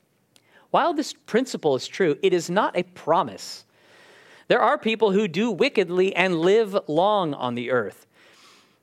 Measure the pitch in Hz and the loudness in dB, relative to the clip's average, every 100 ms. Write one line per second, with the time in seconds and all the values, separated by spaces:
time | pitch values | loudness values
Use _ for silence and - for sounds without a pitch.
0 | _ _ _ _ _ _ _ 180 294 349 | _ _ _ _ _ _ _ 0 0 -2
1 | 277 - - 220 262 214 156 127 - - | -6 -10 -4 -2 -2 -2 0 0 -2 -2
2 | 190 143 196 180 165 180 277 180 180 - | 0 2 0 0 0 0 0 -2 -6 -8
3 | - 170 147 95 - - - _ _ - | 0 0 0 -6 -16 -18 -20 _ _ -20
4 | - - - - - 202 226 294 220 220 | -20 -20 -20 -20 0 2 2 2 0 0
5 | 220 190 214 156 233 170 262 233 180 180 | 2 2 0 0 -2 0 0 0 0 0
6 | 190 175 190 170 170 214 214 196 - 151 | 0 2 0 2 2 2 2 -2 -2 0
7 | 196 208 170 139 123 120 120 127 101 - | 2 2 -2 -4 -6 -4 -2 -2 -2 -8
8 | _ _ _ _ - _ _ _ | _ _ _ _ -20 _ _ _